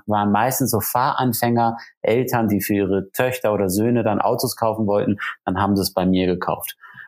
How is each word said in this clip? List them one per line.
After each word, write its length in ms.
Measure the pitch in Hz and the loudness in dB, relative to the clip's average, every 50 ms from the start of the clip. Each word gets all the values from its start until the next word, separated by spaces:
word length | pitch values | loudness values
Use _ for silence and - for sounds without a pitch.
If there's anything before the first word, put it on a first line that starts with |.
| - | -2
waren 240 | 107 107 104 104 104 | -2 0 0 2 2
meistens 400 | 101 104 117 131 131 - 135 110 | 2 2 2 0 0 0 0 0
so 80 | - 101 | 0 -2
Fahranfänger, 1000 | - - - 123 131 147 - - 131 127 113 - 120 120 117 117 120 113 117 - - - _ _ | -2 -2 -2 0 0 0 0 0 -2 -2 0 0 0 0 2 2 2 0 0 -4 -12 -20 _ _
Eltern, 460 | - - 110 123 127 127 127 120 113 | 0 0 2 2 0 0 0 0 0
die 120 | 98 104 95 | 2 0 0
für 140 | 95 - 104 | 0 0 0
ihre 380 | 101 101 90 98 95 95 - | 0 2 2 0 0 -2 -4
Töchter 420 | - - 127 127 127 - - 107 104 | -4 -2 -2 -2 -2 -2 -2 0 0
oder 160 | 98 101 92 | 2 0 0
Söhne 340 | 92 104 110 120 120 117 107 | 0 0 2 2 2 2 2
dann 160 | 110 101 101 | 0 0 0
Autos 360 | - 104 123 123 - 117 - | 0 0 0 0 -2 -4 -2
kaufen 320 | - 117 110 107 110 110 | -2 -2 -2 0 0 0
wollten, 320 | 98 101 104 - - 98 - - - - _ - | 0 0 0 2 0 -2 -2 -4 -10 -10 _ -6
dann 160 | 98 92 95 | -4 -2 0
haben 140 | 101 98 101 | 2 2 2
sie 80 | 98 92 | 2 0
es 100 | - - | 0 0
bei 140 | 92 92 | 0 2
mir 180 | 92 92 92 92 | 2 2 2 2
gekauft. 500 | 90 90 90 - 82 80 - - - - _ - - - - - | 0 0 -2 -2 -4 -4 -6 -8 -14 -14 _ -20 -20 -20 -20 -20